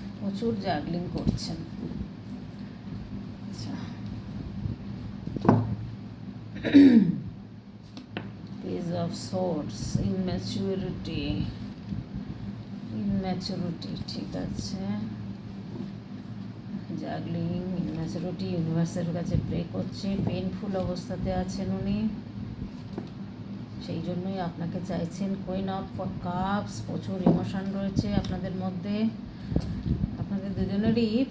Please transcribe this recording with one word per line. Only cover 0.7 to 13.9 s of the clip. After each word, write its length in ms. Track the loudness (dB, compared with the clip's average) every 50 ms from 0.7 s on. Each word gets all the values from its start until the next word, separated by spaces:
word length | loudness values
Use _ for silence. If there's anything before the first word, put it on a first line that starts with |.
| 0 0 0 -2 -2 -2 -2 -2 -2
করছেন। 440 | 2 2 2 2 2 -2 -4 -4 -6 -6 -8 -8 -8 -6 -6 -4 -4 -4 -6 -8 -10 -10 -10 -8 -8 -8 -10 -10 -10 -10 -10 -10 -10 -10 -8 -8 -8 -8 -8 -8 -8 -8 -8 -10 -10 -8
আচ্ছা। 260 | -8 -8 -6 -6 -6 -6 -6 -6 -6 -8 -8 -6 -6 -6 -6 -8 -6 -6 -6 -6 -6 -6 -4 -4 -4 -4 -4 -6 -8 -6 -6 -6 -6 -8 -6 -6 -4 -4 6 8 8 8 8 6 2 0 -2 -4 -6 -8 -8 -10 -10 -10 -10 -10 -10 -10 -10 -10 -10 -8 -4 0 10 12 12 12 12 12 12 10 8 4 2 -4 -6 -8 -10 -12 -14 -14 -16 -16 -16 -16 -16 -16 -14 -14 -14 -14 -8 -8 -8 -8 -8 -10 -10 -12 -12 -10 -8
Page 320 | -6 -4 -4 -4 -2 -2 0 0 0
of 80 | 0 -2 -4 -4
Swords, 540 | -2 0 2 2 2 2 0 -2 -2 -4 -2 -2 0 0 2 2 2
immaturity, 1160 | 2 2 2 0 0 0 0 0 0 2 2 0 0 0 0 -2 -4 -4 -4 -2 -2 -2 0 0 0 0 0 -2 -2 -6 -8 -8 -10 -10 -6 -6 -6 -6 -6 -6 -6 -6 -6 -6 -8 -8 -8 -8 -8 -8 -10 -10 -10 -8 -8 -6 -4 -2
immaturity, 920 | 0 2 2 2 2 0 -2 -2 -2 -2 -2 -2 -2 -2 -2 -4 -6 -6